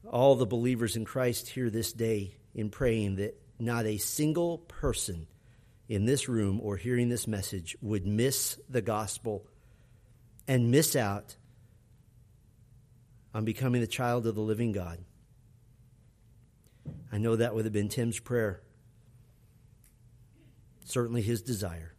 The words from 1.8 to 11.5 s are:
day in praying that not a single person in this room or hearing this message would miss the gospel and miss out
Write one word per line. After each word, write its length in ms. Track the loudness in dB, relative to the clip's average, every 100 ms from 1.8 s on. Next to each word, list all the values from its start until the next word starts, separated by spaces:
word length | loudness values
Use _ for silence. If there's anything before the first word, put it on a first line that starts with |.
| -4
day 420 | -2 0 0 -2 -10 -14
in 160 | -6 -6
praying 460 | 0 2 2 2 0
that 240 | -2 -4 -20 -6
not 280 | -2 0 0
a 100 | -2
single 640 | -2 0 2 2 0 -2
person 680 | -10 -4 -2 -2 -4 -6 -10 -18 -20 -20 -20 -20 -4
in 160 | 0
this 240 | 2 2 2
room 320 | 0 2 0
or 140 | -2 -4
hearing 320 | -2 0 2
this 180 | 0 -2
message 500 | -4 -4 -6 -8 -10
would 260 | -4 -2 0
miss 540 | 2 2 2 -4 -6 -4
the 140 | -2
gospel 640 | 0 -2 -2 -6 -6 -6 -8 -20 -20 -20 -20 -20 -20 -20 -20 -18 0
and 240 | 4 6
miss 240 | 6 6
out 420 | 2 0 -2 -8 -20 -20